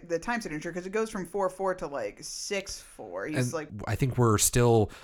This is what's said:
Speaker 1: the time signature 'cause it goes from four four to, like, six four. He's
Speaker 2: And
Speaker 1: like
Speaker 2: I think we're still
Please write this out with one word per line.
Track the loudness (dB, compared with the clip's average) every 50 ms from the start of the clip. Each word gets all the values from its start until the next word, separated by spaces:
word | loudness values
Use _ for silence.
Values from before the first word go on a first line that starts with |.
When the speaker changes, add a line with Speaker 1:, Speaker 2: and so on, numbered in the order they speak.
| -6 -4
Speaker 1:
the | -4 -2
time | -2 -2 -4 -4
signature | -4 -6 -6 -6 -6 -6 -6
'cause | -6 -6
it | -4
goes | -2 -2 -2 -2
from | -2 -6 -6
four | -4 -2 0 0 0
four | 0 0 0 0 0
to, | 0 -4 -6
like, | -4 -4 -4 -4 -6 -8
six | -12 -12 -10 -8 -6 -4 -4 -4 -4 -6 -10 -12
four. | -12 -16 -16 -16 -14 -8 -8 -6 -4 -2
He's | 0 0
Speaker 2:
And | -2 -2 -2
Speaker 1:
like | -6 -8 -8 -10 -10 -6 -4
Speaker 2:
I | -2
think | 0 0 0 2 4
we're | 6 6 6 6
still | 4 4 4 6 6 8 8 6 6 4 0 -10